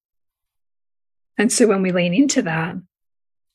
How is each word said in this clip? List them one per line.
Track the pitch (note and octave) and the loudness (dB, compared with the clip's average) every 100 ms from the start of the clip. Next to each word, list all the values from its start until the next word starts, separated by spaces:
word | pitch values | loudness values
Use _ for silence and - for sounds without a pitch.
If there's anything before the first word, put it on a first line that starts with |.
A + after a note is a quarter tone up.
| _ _ _ _ _ _ _ _ _ _ _ _ _ - | _ _ _ _ _ _ _ _ _ _ _ _ _ -2
And | G#3+ | 0
so | - A#3 | 2 2
when | G3 | 2
we | F#3 | 0
lean | F3+ F3 | 0 0
into | F#3 C#4 - | 2 2 0
that | F3+ D#3+ E3 F#3 E3+ _ _ _ _ _ _ | -4 -4 -6 -8 -16 _ _ _ _ _ _